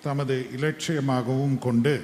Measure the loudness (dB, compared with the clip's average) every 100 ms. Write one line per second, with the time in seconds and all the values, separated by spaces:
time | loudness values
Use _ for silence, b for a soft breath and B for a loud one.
0 | -4 -2 0 -2 -4 -4 -4 -4 -4 -2
1 | 0 0 0 0 2 0 2 4 4 2